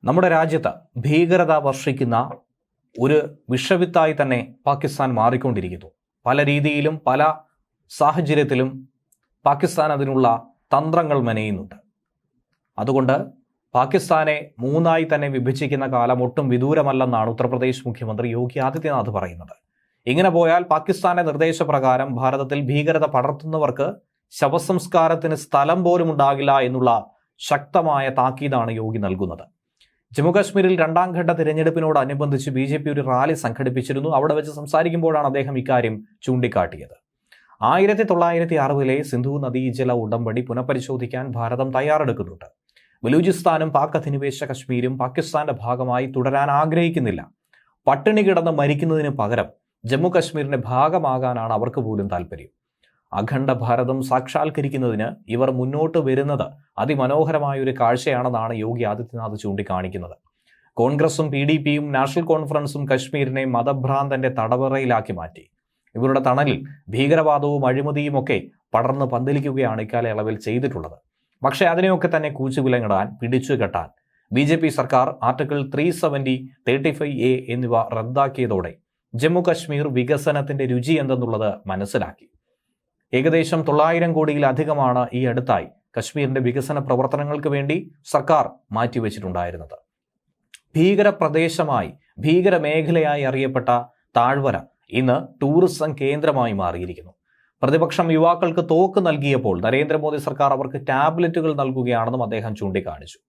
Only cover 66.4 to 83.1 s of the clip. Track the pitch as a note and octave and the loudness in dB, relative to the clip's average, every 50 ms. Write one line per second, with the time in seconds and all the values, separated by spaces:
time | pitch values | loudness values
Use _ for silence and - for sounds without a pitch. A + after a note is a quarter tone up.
66.4 | D3 C#3+ G#2+ - - - - - _ - G2+ A#2 C3+ C#3+ D#3 D#3+ D#3 D#3 D3 C#3+ | 2 0 0 -2 -4 -12 -18 -20 _ -8 -2 0 2 4 4 4 4 4 2 2
67.4 | D3 C#3+ D3 C#3+ C3+ B2+ B2+ C3+ C#3 D3+ D3 D3 D3 D3 D3 C3+ C3+ - C3 F#2+ | 2 0 -2 0 0 0 0 0 -2 -2 -2 -2 -2 -2 -2 -2 -2 0 -2 -2
68.4 | - - _ _ _ _ - A2+ A#2+ B2+ C3+ C#3 C#3 B2 B2+ A#2 B2+ C3+ C#3 C#3 | -2 -8 _ _ _ _ -2 0 0 0 0 -2 -2 -2 -2 -2 0 0 0 0
69.4 | C#3 C#3+ C3 C3+ C3 A#2 A2 A2 A2 G#2+ A#2 A#2+ A#2 A#2 G#2+ G#2+ G#2+ A2 A2 G#2+ | -2 -2 -2 -2 -2 -2 -2 -4 -6 -4 -4 -2 -2 -2 -2 -2 -4 -4 -4 -6
70.4 | - A2 A2 B2 C3 C3+ - E2+ D#2+ D#2 - - _ _ _ _ _ _ _ _ | -4 -4 -2 -2 -2 -2 -4 -6 -10 -10 -14 -18 _ _ _ _ _ _ _ _
71.4 | - C#3 C3+ - G3 F3 E3+ F3 F#3 F#3+ F#3 F3 - E3+ E3+ D#3+ D#3 D3+ C#3 - | -2 -2 2 4 2 4 4 4 4 2 2 2 2 0 0 0 -2 -2 -4 -4
72.4 | C3 C3+ C3 C3+ C3 C3 B2+ B2 A#2 G#2 G2+ F#2+ G2+ G2+ - - A#2 A#2 B2 B2+ | -4 -2 -2 0 2 2 2 2 2 2 0 0 0 -2 -6 -8 -4 0 0 0
73.4 | C3 C3+ C#3+ A#2 G#2+ F#2+ - F2 E2 - _ _ _ _ _ _ _ _ G2+ B2 | 0 0 0 0 0 -2 -2 -6 -6 -6 _ _ _ _ _ _ _ _ 0 2
74.4 | C#3+ D3 E3 E3 E3 D#3 C3 - C3+ C3+ C#3 B2+ B2+ D#3 - - - C#3 B2+ - | 2 4 2 2 2 0 0 -2 -2 2 2 2 2 2 -2 -2 -2 -2 -2 -2
75.4 | D3+ C#3+ D3 C#3+ C#3 C#3 - C#3 D3+ F3 E3+ F3 - D#3 C#3+ C#3 C3+ C3 C3 B2+ | -4 -4 -2 -4 -4 -4 -2 0 0 0 0 0 -2 -2 -2 -2 -2 -2 -2 -2
76.4 | C3 - _ _ _ - B2+ C#3 C#3 E3 C3+ C#3 D3+ D3 C#3 A#2+ A2+ B2+ C3 B2 | -4 -12 _ _ _ 0 0 2 0 -2 -2 -2 -4 -4 -2 0 2 2 2 0
77.4 | B2+ - A#2 B2 B2+ A#2 A#2 A2+ A2+ - A#2 A2+ A2 A#2 B2+ C#3 C#3 C3+ C#3 C3+ | -2 -6 -6 -4 -2 0 0 0 0 0 -4 -6 -6 -2 0 0 0 0 0 -4
78.4 | B2+ A2+ A2 F#2+ E2+ E2 - _ _ _ _ _ _ _ - A#2 B2 D#3+ F3 F3+ | -2 -2 0 -2 -2 -4 -10 _ _ _ _ _ _ _ -8 -2 0 2 2 2
79.4 | F3 F3+ E3 D#3+ - D3+ D3+ C#3+ D3+ D3 C3 B2+ B2 B2 D3+ C#3+ C#3+ D#3+ D3 C#3+ | 2 2 0 0 -2 -6 -4 -4 -2 0 0 0 0 0 -2 0 0 -2 -2 -2
80.4 | C#3 C#3+ C#3+ C#3 C3+ B2+ B2 B2 B2 C#3+ E3 D#3 C#3 C3+ C3 B2 B2 A#2 A2+ G#2+ | -2 -4 -4 -4 -2 -2 -2 -2 0 0 0 0 2 0 -2 -2 -2 -2 -2 -2
81.4 | A2 G#2 F#2+ - _ - F#2+ F#2+ G2+ G2 - - G2+ - - _ - _ _ _ | -2 -2 -4 -4 _ -8 -6 -6 -6 -2 -2 -4 -4 -4 -10 _ -20 _ _ _
82.4 | _ _ _ _ _ _ _ _ _ _ _ _ _ _ | _ _ _ _ _ _ _ _ _ _ _ _ _ _